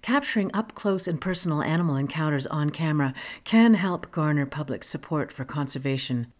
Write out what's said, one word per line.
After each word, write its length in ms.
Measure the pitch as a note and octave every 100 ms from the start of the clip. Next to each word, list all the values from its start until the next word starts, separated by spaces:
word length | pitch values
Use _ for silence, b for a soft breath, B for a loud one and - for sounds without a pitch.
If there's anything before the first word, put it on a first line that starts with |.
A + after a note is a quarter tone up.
Capturing 500 | - C4+ C#4+ A#3 F#3+
up-close 520 | G3+ A3 - G#3 F#3+ F#3
and 140 | D#3+
personal 420 | F#3 F3+ F3 D3+
animal 340 | - D#3+ F3 C#3
encounters 500 | C#3 D#3+ D#3 D3 C3+
on 240 | D3+ D3
camera 420 | D3 D#3+ D3+ C#3 C3 B B
can 300 | - A3 A#3
help 360 | G#3+ F#3 F3 -
garner 360 | - D3+ D3 C#3
public 360 | C#3+ C#3+ A#2
support 480 | - - - D#3 C3+
for 140 | -
conservation 840 | B2+ D3 C#3 C#3 C3+ C3+ - B2 A#2+ _